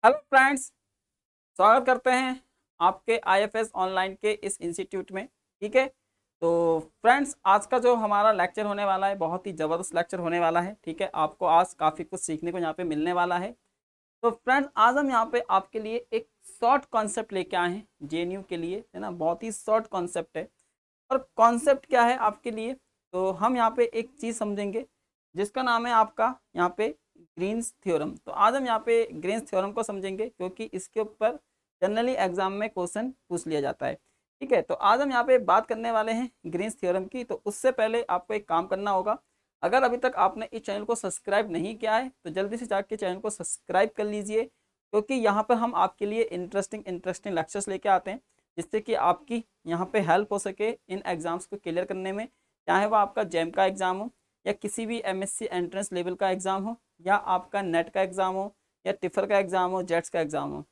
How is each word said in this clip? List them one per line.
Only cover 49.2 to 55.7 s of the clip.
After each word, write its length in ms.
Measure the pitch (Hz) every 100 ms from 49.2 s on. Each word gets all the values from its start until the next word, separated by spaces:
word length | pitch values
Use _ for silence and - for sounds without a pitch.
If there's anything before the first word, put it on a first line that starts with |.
| - 233 226 _ -
यहाँ 220 | 170 185
पे 60 | 220
हेल्प 320 | 170 175 208
हो 60 | 202
सके 380 | 202 190 214 - _
इन 140 | 185 -
एग्जाम्स 380 | 175 165 175 -
को 120 | 202
क्लियर 280 | - 165 185
करने 260 | 190 190
में, 160 | 196 233 _ _ _ -
चाहे 180 | 180 208
वो 100 | 214
आपका 280 | 202 - 202
जेम 260 | 165 165
का 140 | 175 190
एग्जाम 320 | 196 185 185
हो 140 | 226 _ _ _ -
या 80 |
किसी 320 | 208 208 - 226
भी 160 | 233 -
एमएससी 400 | 190 196 - 220
एंट्रेंस 460 | 180 175